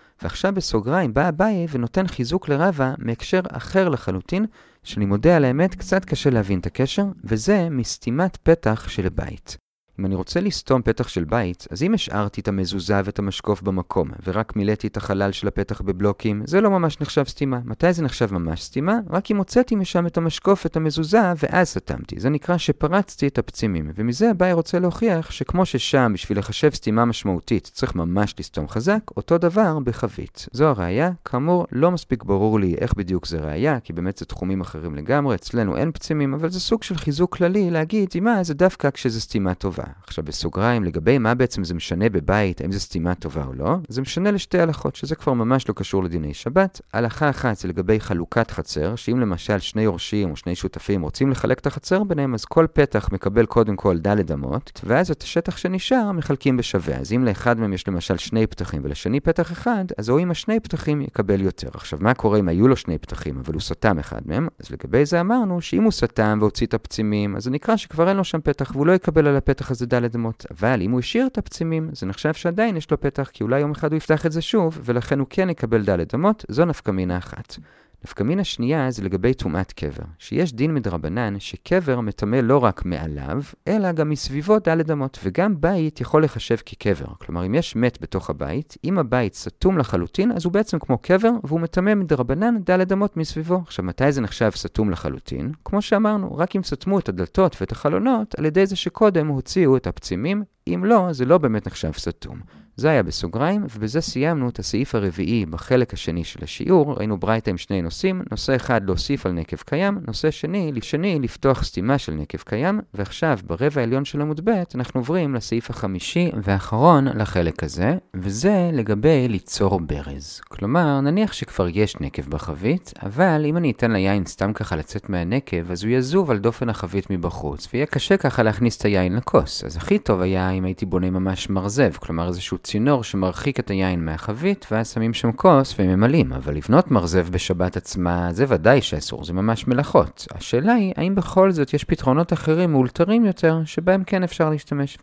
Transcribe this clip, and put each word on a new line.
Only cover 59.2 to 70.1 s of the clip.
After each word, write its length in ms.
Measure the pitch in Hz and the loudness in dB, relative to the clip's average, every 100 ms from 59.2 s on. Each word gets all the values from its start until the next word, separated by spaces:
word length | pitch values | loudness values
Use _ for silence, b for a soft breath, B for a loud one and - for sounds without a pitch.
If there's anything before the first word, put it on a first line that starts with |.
| 165 165 165 | 0 0 -2
אחד, 340 | 170 247 214 185 - | -2 -2 -2 -2 -4
אז 120 | 110 | 0
או 100 | 143 | 2
אם 120 | 180 | 2
השני 280 | 165 - 226 | -2 0 -2
פתחים 420 | - - 151 147 | -2 -4 -2 -2
יקבל 400 | 135 - 98 98 | -2 -2 2 2
יותר. 280 | 95 - - | 2 -2 -10
עכשיו, 260 | 71 - 78 | -12 -8 0
מה 120 | 104 | 0
קורה 260 | 127 110 104 | 2 2 4
אם 80 | 90 | 4
היו 200 | 87 127 | 4 4
לו 80 | 123 | 4
שני 220 | - 78 | 0 -6
פתחים, 400 | - - 76 65 64 | -6 -8 -8 -8 -6
אבל 80 | |
הוא 80 | 78 | -6
סתם 380 | - - 110 82 | -6 -2 0 0
אחד 220 | - 57 - | -4 -10 -6
מהם? 220 | 101 165 - | -4 -4 -8
אז 120 | - | -16
לגבי 340 | - - 113 147 | -12 -2 0 2
זה 160 | 170 | 2
אמרנו 400 | 185 254 202 175 | 2 0 0 -2
שאם 220 | - 180 | -2 2
הוא 80 | 220 | 2
סתם 460 | - 120 - 107 107 | 2 -2 2 2 4
והוציא 260 | 107 - 117 | 2 0 -2
את 60 | |
הפצימים, 600 | 110 - - 107 104 104 98 | -4 -6 -4 -2 0 -2 -4
אז 80 | |
זה 80 | 120 | -4
נקרא 240 | 143 - 220 | -4 0 0
שכבר 340 | - 156 175 | 0 0 2
אין 80 | 196 | 2
לו 60 | |
שם 180 | 180 160 | 0 -2
פתח, 300 | 151 - 135 135 | -2 -2 -2 2
והוא 120 | 156 | 4
לא 40 | |
יקבל 360 | 185 - 160 147 | 4 4 4 4
על 80 | 139 | 4
הפתח 360 | - 135 139 120 | 2 -2 -2 -4
הזה 100 | 120 | 0
דלת 300 | 123 120 | 0 0